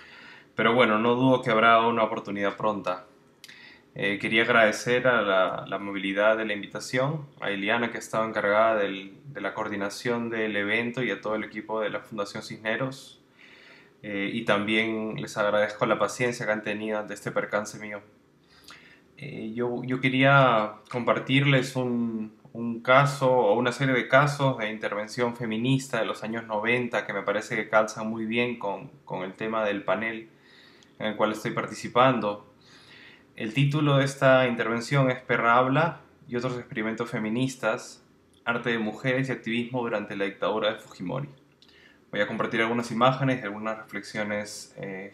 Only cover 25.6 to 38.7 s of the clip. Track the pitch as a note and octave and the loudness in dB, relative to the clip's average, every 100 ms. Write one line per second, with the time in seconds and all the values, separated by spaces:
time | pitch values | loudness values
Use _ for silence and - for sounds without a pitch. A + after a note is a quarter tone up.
25.6 | B2+ C3+ - A2+ G2+ G#2+ G#2+ A#2 A2 G#2+ | 2 0 0 -2 -2 -4 -6 -8 -4 -4
26.6 | A2 B2 A#2+ A2 - G2+ G2 G#2 - A2 | 0 0 0 -4 -4 -4 -2 -2 -2 -6
27.6 | G#2 A2 A2 - A2 A2+ A2 A#2 B2 A#2 | 2 2 2 -2 -6 -4 -2 0 -2 -2
28.6 | G2+ F#2+ - - - F#2+ F#2+ - A2 A2 | -6 -6 -10 -18 -10 -8 -8 -8 -4 -2
29.6 | G#2 G2+ G2 G2 A2+ A2+ A2+ _ _ - | -2 -2 -2 -2 -2 -8 -14 _ _ -20
30.6 | - - _ - A2 G#2+ G#2+ G#2+ A#2 A2+ | -20 -20 _ -8 -6 0 0 0 -4 -4
31.6 | G2+ - A2 A#2+ C3 A#2+ G#2 G#2 - _ | -6 -8 -2 4 4 4 -2 -6 -12 _
32.6 | _ - - - - - _ - A2 C#3 | _ -20 -20 -20 -20 -20 _ -10 -4 0
33.6 | C#3+ D3+ C#3+ C#3 C#3 - C3+ C3 B2+ A#2 | 2 2 4 4 2 4 6 6 6 2
34.6 | A2+ A#2 A2+ C#3+ C3 B2 - A#2 A#2 A#2+ | 0 -2 0 2 4 2 0 2 4 4
35.6 | B2+ C#3 D#3+ - - _ - A#2+ B2 B2 | 4 2 0 -2 -18 _ -8 -4 -4 -6
36.6 | - - A2 A2+ A#2 A#2 G#2+ A#2 C3 - | -8 -4 -4 -4 -6 -4 -2 0 -2 0
37.6 | A2 A#2+ - - _ _ _ _ A#2 A#2+ | -2 -2 -6 -20 _ _ _ _ -4 -2
38.6 | A#2+ | 0